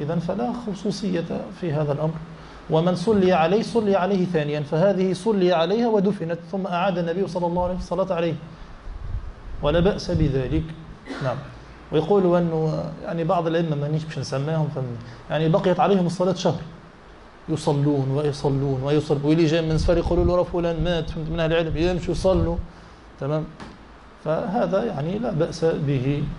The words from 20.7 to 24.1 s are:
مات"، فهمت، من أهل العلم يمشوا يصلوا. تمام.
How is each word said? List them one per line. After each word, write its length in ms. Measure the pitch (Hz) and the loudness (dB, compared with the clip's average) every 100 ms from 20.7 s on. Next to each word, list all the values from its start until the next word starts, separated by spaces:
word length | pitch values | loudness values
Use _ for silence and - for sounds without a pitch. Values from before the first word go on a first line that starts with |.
| 165 | 0
مات"، 260 | 165 170 160 | 0 0 -2
فهمت، 180 | 165 156 | -6 -6
من 100 | 165 | -2
أهل 120 | 160 | 2
العلم 240 | 165 160 151 | 2 0 0
يمشوا 380 | 175 180 - | 0 0 -2
يصلوا. 420 | 160 190 180 165 170 170 - - - - - | 0 2 4 2 -2 -6 -14 -20 -20 -20 -8
تمام. 240 | 139 156 156 - - - - - - | -4 -2 -4 -10 -18 -18 -20 -20 -20